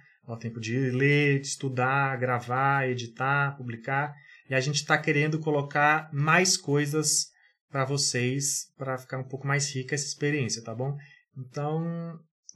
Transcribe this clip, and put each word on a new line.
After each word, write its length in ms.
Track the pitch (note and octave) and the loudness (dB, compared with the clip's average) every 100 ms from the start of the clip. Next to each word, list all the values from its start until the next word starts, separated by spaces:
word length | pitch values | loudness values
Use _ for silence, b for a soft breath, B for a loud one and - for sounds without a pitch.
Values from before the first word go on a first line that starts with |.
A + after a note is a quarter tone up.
| B B - | B B -14
ao 120 | A2+ | -10
tempo 220 | A2+ A2+ | -8 -8
de 320 | A2 B2 C3+ | -4 0 0
ler, 480 | B2 C#3 D3 D3 C#3 | 2 4 6 4 2
de 80 | C#3 | 0
estudar, 720 | - C#3 B2 B2+ C3+ C3+ B2+ | -6 -4 0 2 2 2 0
gravar, 720 | B2 B2 A#2+ B2 C3+ C#3 C3 | 0 -2 0 0 2 2 2
editar, 680 | B2+ A#2 - C3 C#3+ C#3 C#3 | -2 -6 -4 0 2 0 -2
publicar. 580 | B2 A2+ - C3+ D3 B B B - | -8 -8 -4 -2 -2 B B B -4
E 40 | |
a 60 | C3 | 0
gente 260 | C3 D3 - | 0 -2 0
tá 120 | D3+ | 2
querendo 420 | E3 D3 D3+ D#3 | 2 2 2 0
colocar 720 | D#3 D3 C#3+ D3 D3 D#3 D#3 | 0 0 0 2 4 4 0
mais 460 | C#3 D3+ E3 F#3 - | -2 2 4 4 2
coisas 720 | - C#3+ D3 D3+ D3+ - - b b b _ | 2 2 2 0 2 0 -2 b b b _
pra 140 | C#3 B2+ | -2 0
vocês, 800 | C#3 - B2 B2 C3+ C#3 - - - | 0 0 0 0 0 -2 -2 -6 -10
pra 200 | C3 C3 | -6 -6
ficar 220 | - C3 | -6 -8
um 40 | C3 | -8
pouco 200 | C#3 C#3 | -6 -2
mais 260 | C#3+ C#3+ | 0 0
rica 220 | C3+ B2+ D3 | -4 -4 -4
essa 100 | C#3+ | -6
experiência, 560 | - D3 D3 A#2 A2 | -4 -2 0 -2 -4
tá 140 | A2+ A2+ | -6 -6
bom? 220 | C3+ C#3+ B B B - | -4 -6 B B B -16
Então, 840 | B2+ D3 D3 D#3 E3 E3+ E3 E3 - _ - | -12 -6 -4 -2 -4 -6 -8 -12 -18 _ -20